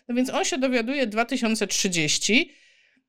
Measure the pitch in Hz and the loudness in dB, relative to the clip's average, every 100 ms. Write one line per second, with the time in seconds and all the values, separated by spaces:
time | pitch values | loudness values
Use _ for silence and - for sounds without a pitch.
0 | - 240 254 269 381 311 262 247 226 285 | -4 -2 0 0 -2 0 0 0 0 -2
1 | 233 214 233 - 220 220 202 - 196 170 | -2 0 -2 0 0 0 -2 0 0 0
2 | 151 - - 233 349 - _ _ _ _ | 0 0 2 2 2 -8 _ _ _ _